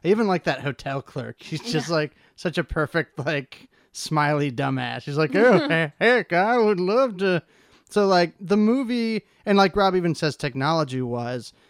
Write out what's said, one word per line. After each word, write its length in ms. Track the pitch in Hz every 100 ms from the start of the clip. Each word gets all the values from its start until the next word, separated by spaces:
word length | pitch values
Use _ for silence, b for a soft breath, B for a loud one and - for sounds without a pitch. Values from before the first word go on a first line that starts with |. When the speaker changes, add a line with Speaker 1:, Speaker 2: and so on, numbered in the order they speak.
Speaker 1:
I 40 | 175
even 180 | 214 208
like 160 | 180
that 160 | 170 131
hotel 420 | 143 123 139 135
clerk. 340 | - 139 113 -
<laughs> 60 |
He's 180 | - 156
just, 280 | 233 160 147
Speaker 2:
Yeah. 60 | 160
Speaker 1:
like, 200 | 151 b b -
such 200 | 180 175
a 60 |
perfect, 540 | 151 165 147 165 139 -
like, 500 | 135 147 127 - - b b
smiley 600 | - - 156 147 151 143
dumbass. 500 | 123 135 131 123 123
He's 160 | 143 143
like, 160 | 156
"Oh, 240 | 185 247 214
Speaker 2:
<laughs> 100 | 277
Speaker 1:
he-, 240 | 165 156 -
heck, 280 | 220 247 -
I 240 | 170 208 247
would 200 | 214 185
love 360 | 180 233 262 185
to." 240 | 190 170 b b b b _
So, 160 | 208 196
like, 280 | 180 175 -
the 160 | 180 208
movie, 680 | 214 262 233 247 226 214 b b
and 140 | 214 196
like 160 | 196
Rob 220 | 202 190 185
even 180 | 170
says, 220 | 147 156 -
technology-wise, 1160 | 147 131 143 165 139 127 123 120 120 123 - B